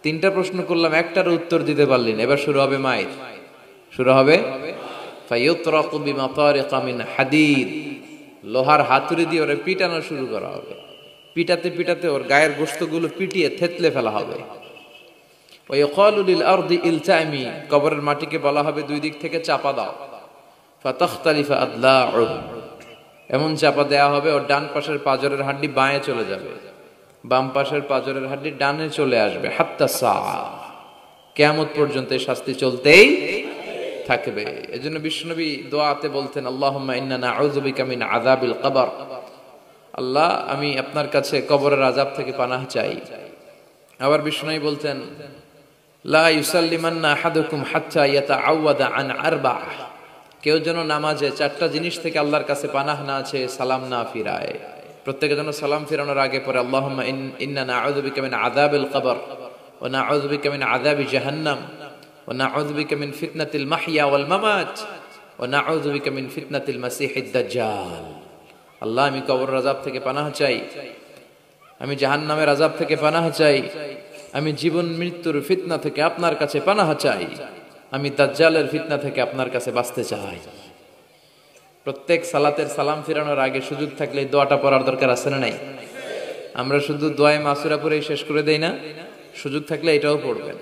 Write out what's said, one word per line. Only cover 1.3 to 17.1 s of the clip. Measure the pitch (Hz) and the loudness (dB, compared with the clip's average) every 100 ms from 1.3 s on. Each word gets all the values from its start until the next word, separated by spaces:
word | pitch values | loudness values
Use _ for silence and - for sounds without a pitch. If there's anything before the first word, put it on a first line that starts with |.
| 170 165 165 | 2 2 0
দিতে | 143 143 135 | 2 4 6
পারলি | 127 113 | 6 4
না। | 107 | 0
এবার | 120 139 | 2 2
শুরু | 151 139 | 2 2
হবে | 139 135 | 2 2
মাইর, | 135 117 95 - 127 104 - - - - - - | 0 0 -2 -8 -14 -16 -20 -20 -20 -20 -16 0
শুরু | 127 | 6
হবে | 131 135 175 - - 151 185 - - - - - | 8 8 6 4 -6 -10 -10 -12 -12 -14 -16 -2
ফায়ুতরাকু | 120 135 170 165 151 151 156 | 2 4 2 2 2 2 -2
বিমাতারিকা | 143 135 131 147 147 139 131 131 | -2 -2 -2 4 4 4 0 -2
মিন | 127 123 110 - | -2 -4 -4 -2
হাদিদ, | 131 151 151 139 120 151 147 135 - - - - | 2 6 6 4 2 -4 -8 -12 -16 -20 -20 -18
লোহার | 101 120 131 151 | -4 0 4 4
হাতুড়ি | 135 135 147 165 | 6 2 2 0
দিয়ে | 165 165 | 0 0
ওরে | 143 143 | 0 0
পিটানো | 185 185 180 165 | -2 0 0 -2
শুরু | - 147 127 | -6 -6 -6
করা | 107 92 | -6 -6
হবে। | 92 - 98 - - - - - | -10 -12 -16 -18 -20 -20 -20 -8
পিটাতে | 165 160 170 175 | -4 0 0 0
পিটাতে | 165 170 170 175 | -2 -2 0 0
ওর | 139 | -2
গায়ের | 120 139 156 | 4 4 6
গোশতগুলো | 143 156 - 165 165 160 - | 2 -4 -2 -4 -2 -4 -4
পিটিয়ে | 185 190 143 | -2 0 0
থেতলে | - 175 - 165 | 0 -2 2 2
ফেলা | 135 113 | 2 0
হবে। | 107 - - | -2 -4 -8
ওয়া | - - - - - - - _ _ _ _ - - 135 | -12 -16 -18 -20 -20 -20 -20 _ _ _ _ -20 -2 2
ইয়াকালু | 147 147 208 208 | 2 6 6 6
লিল | 185 175 | 2 4
আরদি | - 185 170 175 | 4 4 4 2
ইলতামি, | 170 160 190 | 2 2 4